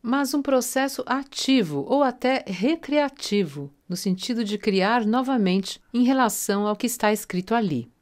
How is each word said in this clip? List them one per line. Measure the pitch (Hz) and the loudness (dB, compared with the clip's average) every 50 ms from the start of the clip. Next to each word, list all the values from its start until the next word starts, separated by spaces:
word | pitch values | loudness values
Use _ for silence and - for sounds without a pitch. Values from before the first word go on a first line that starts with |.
mas | - 226 254 277 277 254 - | -2 0 0 0 0 0 -2
um | 294 | -2
processo | 269 285 269 254 247 - - 262 269 277 269 - - | 0 2 2 2 2 0 -2 -2 -2 -2 -4 -8 -4
ativo | - 240 269 269 - - - - - 269 254 202 156 147 139 135 | -4 -4 -4 -4 -8 -8 -4 2 4 4 4 4 2 -2 -6 -2
ou | - 247 285 | 0 2 2
até | 285 254 247 - - 277 269 254 - | 2 2 0 0 0 0 0 0 -2
recreativo, | - 190 175 196 277 330 330 - - 285 294 285 277 277 - - - 208 202 190 151 139 147 143 143 _ _ _ | -6 -6 0 0 0 0 0 -2 0 0 0 0 0 -4 -10 -6 0 0 0 0 0 -4 -10 -12 -12 _ _ _
no | - 180 | -10 -8
sentido | 180 - 202 185 185 - - 247 226 233 | -4 -2 -2 -2 -2 -2 -4 -2 -2 -2
de | 202 214 | -2 -4
criar | 202 - 226 190 190 185 202 233 247 220 | -2 0 0 2 2 2 2 2 2 2
novamente | 208 226 254 262 262 269 240 202 180 180 196 190 - - - _ _ - | 2 0 0 0 0 0 2 2 2 2 0 0 -4 -12 -14 _ _ 0
em | 240 247 | 2 2
relação | 247 269 262 254 214 - - - - 202 202 208 | 4 4 4 2 2 0 -2 -2 -2 0 0 0
ao | 208 214 | 0 0
que | 208 - | -2 -2
está | 233 - - - 208 | -4 -2 0 2 2
escrito | 214 214 - - - 180 185 - 226 | 2 0 -4 -6 -6 -6 -2 0 0
ali. | 233 220 185 147 120 120 - _ _ | 0 0 0 -2 -4 -6 -8 _ _